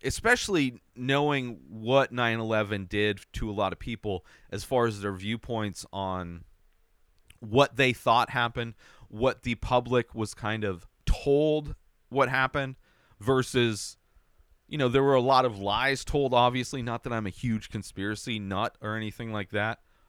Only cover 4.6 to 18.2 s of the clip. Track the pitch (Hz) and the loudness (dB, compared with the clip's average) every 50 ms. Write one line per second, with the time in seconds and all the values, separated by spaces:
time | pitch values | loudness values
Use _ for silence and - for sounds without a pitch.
4.6 | - - 135 123 117 117 107 101 101 101 98 92 98 107 113 113 - - 117 110 | -6 0 2 2 4 2 0 -2 -4 -6 -6 -4 -6 -6 -6 -6 -6 -6 -4 -4
5.6 | 107 104 90 - - - - 98 98 95 92 92 90 87 85 82 - - _ _ | -4 -4 -6 -8 -14 -10 -6 -6 -4 -4 -4 -4 -6 -8 -10 -12 -16 -20 _ _
6.6 | _ _ _ _ _ _ _ _ _ _ _ _ _ _ - - 120 107 107 131 | _ _ _ _ _ _ _ _ _ _ _ _ _ _ -20 -16 -8 0 4 4
7.6 | 143 - - 120 135 127 117 - - 127 113 120 117 - - 123 120 117 - 127 | 4 4 4 2 2 2 2 0 2 4 4 4 4 2 0 -2 -2 -2 -2 -6
8.6 | 117 117 113 _ - - - - - - - 107 120 131 - - - 123 117 - | -8 -8 -10 _ -20 -20 -20 -20 -20 -14 -6 0 0 0 0 0 -4 -4 -4 -4
9.6 | - - 127 123 120 120 123 123 117 - - 113 110 - - - - 107 110 110 | -2 0 2 2 2 2 0 0 0 0 -4 -6 -6 -6 -6 -8 -6 -6 -4 -2
10.6 | 107 101 92 85 - - _ _ - - - - - 143 139 143 151 156 151 156 | -2 -4 -4 -6 -10 -20 _ _ 0 0 0 2 4 4 4 4 4 4 2 0
11.6 | 147 147 151 - _ _ _ _ _ - 120 139 135 120 127 131 131 131 - 143 | -2 -6 -12 -14 _ _ _ _ _ -4 2 2 2 2 2 0 0 0 -2 -4
12.6 | 135 131 127 _ _ _ _ _ _ _ _ - 101 120 135 131 123 - - 127 | -6 -6 -8 _ _ _ _ _ _ _ _ -8 -2 0 2 2 2 2 2 2
13.6 | 120 117 107 95 - - - _ _ _ _ _ _ _ _ _ _ _ _ _ | 2 2 0 -4 -8 -10 -14 _ _ _ _ _ _ _ _ _ _ _ _ _
14.6 | _ - - 151 135 123 120 135 139 139 135 127 120 131 135 127 131 123 104 98 | _ -8 -2 0 0 2 4 4 4 6 4 4 6 6 4 4 4 2 0 -2
15.6 | 98 101 101 113 127 139 135 131 - - - 147 139 127 123 120 123 123 123 127 | -2 -2 0 0 2 0 0 -2 -4 -2 -2 0 0 4 4 6 6 4 4 0
16.6 | 120 - - 135 117 123 113 120 - 120 120 113 107 95 87 - - 120 113 107 | -6 -6 -8 -8 -6 -6 -6 -6 -6 -6 -4 -4 -4 -6 -8 -4 -2 -2 -2 -2
17.6 | - - - 107 95 - - 95 98 104 107 - | -4 -6 -10 -10 -10 -10 -8 -6 -4 -4 -4 -6